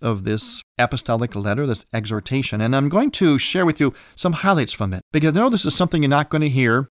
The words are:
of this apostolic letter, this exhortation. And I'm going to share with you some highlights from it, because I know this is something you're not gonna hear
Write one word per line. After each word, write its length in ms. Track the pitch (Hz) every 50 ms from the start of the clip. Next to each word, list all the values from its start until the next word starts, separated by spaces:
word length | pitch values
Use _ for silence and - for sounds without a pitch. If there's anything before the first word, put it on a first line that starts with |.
| -
of 220 | 120 110 98 95
this 380 | 107 107 110 - - - - - _ _
apostolic 580 | - 123 123 - 120 - - 117 113 120 117 -
letter, 320 | 104 101 104 104 127 147
this 200 | 135 113 - - _ -
exhortation. 640 | 113 107 104 113 107 - - 127 135 131 - 104 107
And 160 | 110 117 131
I'm 140 | 135 139 143
going 200 | 175 208 269 294 -
to 260 | - 190 160 143 139
share 260 | - - - 185 180
with 160 | 165 151 -
you 140 | 151 131 - - - - _
some 180 | - - 180 160
highlights 380 | - - 196 196 156 117 - -
from 200 | - 110 95 92
it, 100 | 92 - _ -
because 220 | 156 151 160 151
I 60 | 196
know 80 | 233 269
this 160 | 240 180 -
is 100 | 151 -
something 280 | - 180 170 - 160 147
you're 80 | 135
not 180 | 143 143 151 -
gonna 200 | - 156 156 147
hear 400 | 127 135 127 117 113 127 135 - _